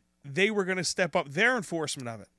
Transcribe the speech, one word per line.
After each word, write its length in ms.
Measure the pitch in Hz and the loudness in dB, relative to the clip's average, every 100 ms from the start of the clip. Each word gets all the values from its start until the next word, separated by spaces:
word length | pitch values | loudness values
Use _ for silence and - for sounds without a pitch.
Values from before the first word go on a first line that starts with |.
| _ _ 139 | _ _ -6
they 240 | 139 202 | 0 2
were 140 | 208 185 | 2 0
gonna 180 | 185 | 0
step 320 | 165 - 175 185 | -2 0 0 0
up 140 | 143 | 0
their 260 | 143 233 254 | 2 2 2
enforcement 520 | - 170 147 143 120 | -2 -4 -4 -6 -8
of 120 | 110 | -10
it. 60 | 95 | -14